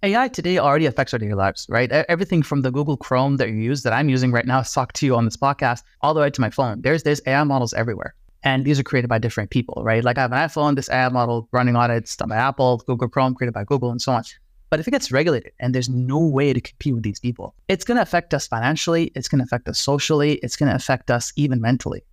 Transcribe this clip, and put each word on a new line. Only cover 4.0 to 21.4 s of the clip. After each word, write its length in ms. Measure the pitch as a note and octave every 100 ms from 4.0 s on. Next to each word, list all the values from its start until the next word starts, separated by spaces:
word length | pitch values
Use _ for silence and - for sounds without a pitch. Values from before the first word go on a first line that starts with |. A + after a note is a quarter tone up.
| D3
using 240 | C3 B2+
right 140 | A#2+ B2+
now, 160 | B2+
talk 320 | A#2+ - B2+
to 120 | - C#3+
you 100 | A#2
on 100 | A#2
this 120 | -
podcast, 440 | C#3 C#3+ B2+ A#2+ - _
all 120 | C#3+
the 80 | D#3
way 80 | D3
to 120 | C#3+
my 80 | A2
phone. 320 | - B2+ G2+
There's, 220 | C3+ D#3+
there's 180 | D3+ D3 -
A 80 |
I 100 | C#3
models 300 | D3+ C3+ A#2
everywhere. 420 | - A#2 G2 - - - _
And 220 | C#3 C3 C3+
these 140 | C#3
are 40 |
created 240 | C3 C#3 A#2+
by 120 | A2+
different 320 | A2+ - G2+
people, 320 | C3 - -
right? 200 | A2 A2+
Like, 140 | B2 B2
I 40 |
have 100 | B2
an 80 | B2+
iPhone, 360 | D#3+ D#3+ D3 C#3
this 140 | -
A 60 | C3
I 140 | B2+
model 380 | B2 A#2+ A#2+ A2+
running 240 | B2 B2 A#2+
on 160 | A#2+
it, 60 | A#2
it's 180 | - -
done 140 | A2
by 80 | A2
Apple, 460 | C3 C3+ B2+ A#2 -
Google 200 | A#2+ B2
Chrome, 280 | - C3 B2+
created 180 | B2
by 100 | A2+
Google, 280 | G2+ C#3 B2
and 100 | A#2+
so 120 | -
on. 100 | A#2+ A2+ - _ _ -
But 80 | D#3
if 80 | G3
it 40 |
gets 200 | C4 -
regulated 400 | B2+ E3 B2+ - -
and 160 | B2 B2+
there's 140 | B2
no 280 | B2 B2+ D3
way 360 | D#3+ C3+ C#3+
to 80 | C3
compete 320 | - - D3
with 100 | A#2
these 160 | G#2+ G2+
people, 340 | B2 B2 F#2 - -
it's 160 | F#3+
gonna 180 | - A#3+
affect 320 | G3 F3 E3+
us 140 | C#3+ -
financially, 640 | A#2 B2 D#3 - E3 E3 C3+
it's 120 | -
gonna 160 | C#3+
affect 240 | B2+ A#2+ -
us 100 | -
socially, 580 | - C#3 - D#3 D3 D3
it's 200 | B2 -
gonna 180 | C#3+
affect 380 | C3 - B2+ -
us 220 | A#2+ -
even 240 | -